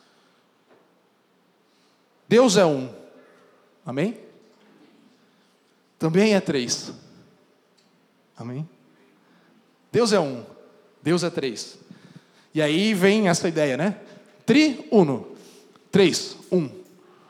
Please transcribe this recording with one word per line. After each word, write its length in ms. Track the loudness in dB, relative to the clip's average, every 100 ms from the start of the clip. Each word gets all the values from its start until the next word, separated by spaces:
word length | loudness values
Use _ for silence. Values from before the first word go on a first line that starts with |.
| _ _ _ _ _ _ _ _ _ _ _ _ _ _ _ _ _ _ _ _ _ _ 2
Deus 280 | 4 4 4
é 100 | 2
um. 240 | 0 -6 -14 -20 -20 -20 _ _ _ _ _ -10
Amém? 320 | -6 -6 -6 -16 -20 _ _ _ _ _ _ _ _ _ _ _ _ _ _ _ _
Também 360 | -2 2 4
é 60 | 2
três. 540 | 0 -4 -4 -6 -8 -18 -20 -20 -20 _ _ _ _ _ _ _ _ _ _ -18
Amém? 300 | -12 -12 -12 _ _ _ _ _ _ _ _ _ _ _ _
Deus 220 | -2 0
é 60 | 0
um. 260 | -2 -8 -14 -20 -20 _ _ _
Deus 220 | -4 -2
é 60 | -2
três. 480 | -6 -8 -10 -14 -20 -20 -20 -20 -20 _ _ _
E 80 | -4
aí 320 | -2 0 0
vem 340 | 2 2 2 2
essa 220 | 0 -2
ideia, 260 | -2 -2 0
né? 220 | -4 -6 -14 -20 -20 _ 2
Triuno. 800 | 4 4 0 0 2 2 0 -8 -20 -20 -20 -20 _ _
Três, 460 | 2 4 2 -8 -14 -4
um. 180 | -2 -2 -10 -20 -20 _ _